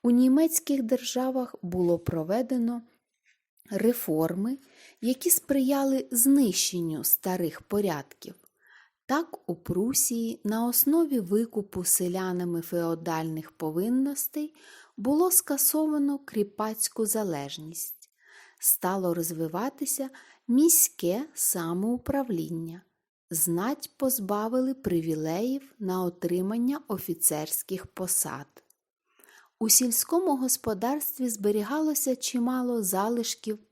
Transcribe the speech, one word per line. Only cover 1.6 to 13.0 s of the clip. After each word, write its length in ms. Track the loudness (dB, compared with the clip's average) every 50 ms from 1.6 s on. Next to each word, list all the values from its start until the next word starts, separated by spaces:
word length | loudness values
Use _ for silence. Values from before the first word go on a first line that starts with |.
було 380 | -8 -4 0 2 2 2 2 2
проведено 840 | 0 -2 -2 -2 -2 0 0 -2 0 0 0 0 0 0 -2 -4 -8 -14 _ _ _ _ _ _ _ _ _ _ _ _ _ _ _ -6
реформи, 840 | -2 0 2 2 2 2 0 -2 0 2 2 0 0 -2 -2 -4 -4 -6 -10 _ _ -20 -20 -20 -12 _
які 280 | -2 -2 -2 0 0 0
сприяли 760 | 0 2 0 0 0 2 2 2 2 2 2 2 0 0 -2 -2
знищенню 920 | 0 4 6 6 6 6 6 4 4 2 0 -2 -2 -2 -2 -4 -4 -4 -2
старих 580 | -2 -2 0 0 -2 -2 -2 -2 -4 -4 -8
порядків. 720 | -8 -4 -2 0 0 0 -2 -2 -6 -10 -16 _ -18 -18 -18 _ _ _ _ _ _ _ -20 -20 -20 _ _ _ _
Так, 440 | -2 0 0 -2 -4 -8 -10 _ -8
у 60 | -8
Прусії 840 | -6 -6 -4 -2 0 0 0 0 0 0 0 0 -2 -4 -4 -4 -4 -4
на 220 | -2 -2 0 0
основі 540 | 0 0 2 2 4 4 4 4 2 2 -2
викупу 640 | 0 2 2 2 2 0 -4 -6 -6 -6 -6 -4 0
селянами 800 | 0 0 0 0 0 -2 -2 -2 -2 -2 -2 -2 -2 -4 -4
феодальних 880 | -4 -4 -2 -2 -2 -2 -2 -4